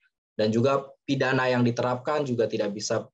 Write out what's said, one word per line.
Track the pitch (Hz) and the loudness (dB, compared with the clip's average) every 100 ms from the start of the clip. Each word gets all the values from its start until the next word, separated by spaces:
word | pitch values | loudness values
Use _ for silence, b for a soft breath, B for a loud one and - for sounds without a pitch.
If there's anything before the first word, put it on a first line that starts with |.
| _ _ _ - | _ _ _ -2
Dan | 107 | 0
juga | 113 135 139 - - - | 2 2 0 -4 -12 -4
pidana | 135 131 131 127 | 0 0 2 2
yang | 123 | 2
diterapkan | 120 120 120 123 - 151 139 | 2 2 -2 -2 -2 -2 -2
juga | 113 107 | 0 0
tidak | 107 104 104 | 0 -4 -4
bisa | - 110 - | -4 -4 -6